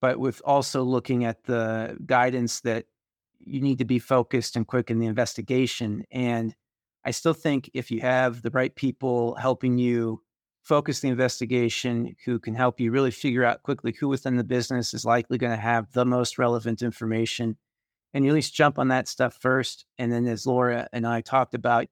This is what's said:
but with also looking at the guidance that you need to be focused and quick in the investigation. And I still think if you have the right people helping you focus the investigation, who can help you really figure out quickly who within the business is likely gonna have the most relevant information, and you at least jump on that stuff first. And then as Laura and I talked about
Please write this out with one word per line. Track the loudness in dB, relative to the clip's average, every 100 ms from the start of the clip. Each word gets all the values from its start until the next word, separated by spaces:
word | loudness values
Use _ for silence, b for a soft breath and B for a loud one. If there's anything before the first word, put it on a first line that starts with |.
but | 2 2
with | -2 -4
also | 2 2 2 -2
looking | 0 0 0 0
at | 0 -4 -4
the | -2 0 -2 -6 -10 0
guidance | 4 4 2 -2 -2
that | -2 -4 -4 _ _ _ _ _
you | -10 -2
need | 0 0
to | 2
be | 0
focused | 4 2 2 -2 -2 -4
and | -2
quick | -2 0
in | -2
the | 0
investigation. | 0 -2 -4 -2 0 0 -2 -6 -6 -8
And | -4 -2 -2 -4 -8 _ _ _ _
I | -6
still | -2 0
think | 0 0 -2 -2
if | -10 -6
you | -4
have | 0 2 2 0
the | -4
right | 0 -2 -2
people | -4 -2 -2 0 0 -2
helping | -2 0 0 2
you | 2 0 -2 -4 _ _ _ _
focus | 2 2 2 -4
the | -2
investigation, | 0 0 -2 -2 2 2 0 -2 -2 -4 -6 -4
who | -4
can | -4 0
help | 0 2
you | 0
really | 2 0
figure | 0 -2 2
out | 2 0
quickly | -4 -4 -4 -2
who | -2
within | -2 0 0
the |
business | 0 0 0 -2 -2 -4
is | 0
likely | 0 2 -2
gonna | -2 -2
have | 0 0 0
the | 0 2
most | 2 0 0
relevant | 0 2 -2 -4
information, | -4 -4 -4 -2 -2 -2 -4 -6 _ _ _ _ _
and | 0 2
you |
at | 2
least | 0 2
jump | 2 4
on | 0
that | 0 -2
stuff | -2 -2 0
first. | 0 2 0 -8 -20 _
And | -2
then | 0 -2
as | -2 -2
Laura | 2 2 0 -4
and | -6 -2
I | -4
talked | 0 0 0
about | -2 0 0 0